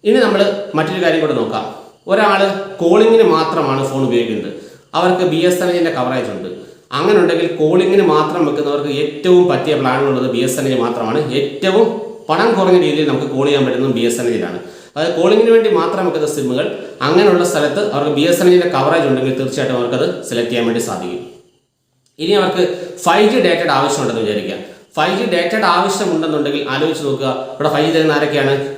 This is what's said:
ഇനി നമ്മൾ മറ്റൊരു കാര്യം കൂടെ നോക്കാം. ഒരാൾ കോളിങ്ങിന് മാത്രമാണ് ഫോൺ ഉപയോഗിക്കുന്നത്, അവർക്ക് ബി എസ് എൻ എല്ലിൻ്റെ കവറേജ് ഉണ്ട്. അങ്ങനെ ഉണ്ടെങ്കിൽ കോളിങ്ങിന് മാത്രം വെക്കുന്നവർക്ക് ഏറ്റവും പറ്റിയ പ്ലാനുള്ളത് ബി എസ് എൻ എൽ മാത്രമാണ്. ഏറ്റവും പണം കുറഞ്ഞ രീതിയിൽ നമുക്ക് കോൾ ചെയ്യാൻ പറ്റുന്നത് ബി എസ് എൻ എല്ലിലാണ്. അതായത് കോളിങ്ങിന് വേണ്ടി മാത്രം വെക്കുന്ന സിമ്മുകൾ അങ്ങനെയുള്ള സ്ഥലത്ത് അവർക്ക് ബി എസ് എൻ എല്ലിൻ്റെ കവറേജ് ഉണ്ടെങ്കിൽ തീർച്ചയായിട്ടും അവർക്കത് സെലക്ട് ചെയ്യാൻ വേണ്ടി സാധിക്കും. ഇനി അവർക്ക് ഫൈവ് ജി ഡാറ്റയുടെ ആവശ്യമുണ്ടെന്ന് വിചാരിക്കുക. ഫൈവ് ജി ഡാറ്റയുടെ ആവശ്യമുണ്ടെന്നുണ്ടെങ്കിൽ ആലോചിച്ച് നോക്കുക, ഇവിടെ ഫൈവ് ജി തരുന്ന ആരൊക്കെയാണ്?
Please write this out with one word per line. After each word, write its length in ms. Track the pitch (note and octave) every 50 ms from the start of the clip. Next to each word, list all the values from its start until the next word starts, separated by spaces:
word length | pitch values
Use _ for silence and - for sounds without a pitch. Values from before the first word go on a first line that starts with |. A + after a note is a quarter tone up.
| -
ഇനി 140 | G#3 A#3+ B3+ A#3
നമ്മൾ 140 | G#3 G3 F#3+ G3+ G3+ G3 - - - - D#3+
മറ്റൊരു 240 | D#3 - F#3 F#3 E3+
കാര്യം 160 | E3 D#3+ D#3+ D3+
കൂടെ 100 | C#3+ C3 B2
നോക്കാം. 240 | A2 G#2+ A2 A2 - - - - - - _ _ _ E3+
ഒരാൾ 280 | F#3+ G#3 G#3+ G3+ G3 G3 G3+ G3 F#3+ - - - - - F3
കോളിങ്ങിന് 420 | E3+ F#3 G#3+ A3 A3+ A3+ A3+ G#3+ F3+ D#3+
മാത്രമാണ് 460 | D#3+ D#3+ D#3+ F3 E3+ D3+ C#3 C3 C3+ C3+ C3+
ഫോൺ 120 | C3 C3+ C3+ A#2+
ഉപയോഗിക്കുന്നത്, 420 | A#2+ A#2+ A#2 A2 A2 G2 F2+ - - - - - - - _ _ - D#3
അവർക്ക് 260 | F3+ F3+ F3+ F3+ F#3 -
ബി 80 | D3+ D#3+ F3 F3+
എസ് 120 | F3+ F3+
എൻ 60 | F#3 F3
എല്ലിൻ്റെ 200 | F3 F3 E3 E3 -
കവറേജ് 340 | C3+ B2 B2+ C3 B2+ A2+ G2+ G2
ഉണ്ട്. 140 | F#2 F#2 F#2 F2+ - - - - - _ _ B2+ C#3
അങ്ങനെ 180 | D#3+ G3 G#3+ F#3+
ഉണ്ടെങ്കിൽ 260 | E3+ E3 E3+ E3 E3+ - - -
കോളിങ്ങിന് 460 | D#3 D#3 F3 F#3 F3+ F#3 - G3+ F#3 E3
മാത്രം 300 | D3+ D3+ D#3 D3+ D#3 F3 D#3 C#3+
വെക്കുന്നവർക്ക് 440 | C#3 D3 D3 C#3+ C#3+ D3 C#3+ D3 C#3 C#3
ഏറ്റവും 420 | D3+ C#3+ - - - F#3 F3+ F3+ F3+ -
പറ്റിയ 240 | C3+ - - D3+ D3 C3+
പ്ലാനുള്ളത് 480 | C3+ B2+ B2+ C#3 C#3+ C#3 C3 B2+ B2+ B2 A#2
ബി 60 | A#2+ A#2+
എസ് 100 | A#2+ - D3
എൻ 60 | C3+ C3+
എൽ 80 | B2+ A#2 A2+
മാത്രമാണ്. 340 | A#2+ A#2 A#2 A2+ A2 A#2+ D3+ D3+ B2 B2 C#3+
ഏറ്റവും 480 | C#3 D3 - - - F#3+ F#3+ A3 A3+ - - - - - - - - -
പണം 200 | D#3 F3+ G#3+ A#3+ G#3+ F#3
കുറഞ്ഞ 200 | F#3+ F3+ F3+ F3+ D#3+
രീതിയിൽ 220 | D3+ D3 D3+ D#3 C#3+
നമുക്ക് 180 | C3 C3 - - C3
കോൾ 120 | C3 C#3
ചെയ്യാൻ 180 | C#3+ C#3+ C3+ C3
പറ്റുന്നത് 280 | B2+ B2 B2 C3+ C3+ A#2 A2+
ബി 60 | A#2 A#2+
എസ് 80 | A#2 A#2+
എൻ 40 | A#2+ A#2+
എല്ലിലാണ്. 320 | A2+ G2 F2+ F2 F2+ F2+ - - - - - -
അതായത് 200 | _ C#3+ D#3+ E3+ - D#3+
കോളിങ്ങിന് 320 | F3 F3+ G#3+ A3+ A3+ A#3 A3+
വേണ്ടി 160 | A3+ A3 G#3+ F#3 E3
മാത്രം 260 | E3 E3+ - F#3+ F#3
വെക്കുന്ന 220 | F3 D#3 D#3 D3+ D3 -
സിമ്മുകൾ 300 | C#3+ C3 B2 B2 C3+ D#3 G#3 - - - - - - -
അങ്ങനെയുള്ള 380 | C#3+ E3 F3+ G#3 G3 F3+ F3 E3+ F3
സ്ഥലത്ത് 320 | - D#3 D3 D3 - - - - -
അവർക്ക് 200 | C#3+ D3 D3+ C#3+ C#3
ബി 60 | D3+ F3
എസ് 100 | F3 E3+
എൻ 60 | F#3 F3+
എല്ലിൻ്റെ 220 | F3+ F3+ E3+ F3 F3
കവറേജ് 300 | C3+ C#3 D3 E3 E3 D3 C#3
ഉണ്ടെങ്കിൽ 260 | B2+ B2+ B2+ C3 B2+ B2+
തീർച്ചയായിട്ടും 360 | C3+ B2+ - D3 C3 B2 B2+ B2
അവർക്കത് 260 | A#2+ A#2+ C3+ C3 D3+ F3+ F3+ - - -
സെലക്ട് 220 | B2 A#2 A#2 A#2
ചെയ്യാൻ 140 | A#2+ A#2 A#2 A2+
വേണ്ടി 120 | A2+ A#2 - -
സാധിക്കും. 320 | G2 F2+ F2+ F2+ - - - - - - _ _ _ _ _ _ _ _ _ _ _ _ _ _ _ -
ഇനി 100 | D3+ E3 G#3 G3+
അവർക്ക് 240 | F#3+ F3+ - F3+ F3 - - - - - - - -
ഫൈവ് 240 | F3 E3+ G3+ G#3+ G#3+ B3
ജി 40 | B3 G3+
ഡാറ്റയുടെ 280 | F3 E3 - - D#3 C#3+ C3+
ആവശ്യമുണ്ടെന്ന് 440 | C#3+ C#3+ C#3+ D3 C3 A#2+ A2+ A2+ A2
വിചാരിക്കുക. 340 | G#2 G#2 G#2 F#2+ F#2 - F2 - - - - - _ _
ഫൈവ് 180 | D#3 D3+ F3+ G#3 G3+
ജി 80 | A#3 G#3+ F3
ഡാറ്റയുടെ 340 | D#3+ F3 F3 A3 A3 G#3 F3+ E3+
ആവശ്യമുണ്ടെന്നുണ്ടെങ്കിൽ 880 | F3+ F#3+ G3+ G3 - G#3 F#3 E3 D#3+ D#3+ D#3 D#3 D3 C#3+ C#3+ C#3+ D3 C#3+ B2+ C3
ആലോചിച്ച് 280 | C#3 D3+ D#3+ D#3 - D3 C#3
നോക്കുക, 180 | C3+ C3 C3+ C3 B2+ - - - - -
ഇവിടെ 140 | D3 D3+ D3+
ഫൈവ് 100 | D3 D3+ E3
ജി 40 | E3 D#3+
തരുന്ന 200 | D#3+ D#3 D3 D3
ആരൊക്കെയാണ്? 380 | D3 D3+ D3+ C#3+ C3+ C3+ C#3 C3+ C#3 - -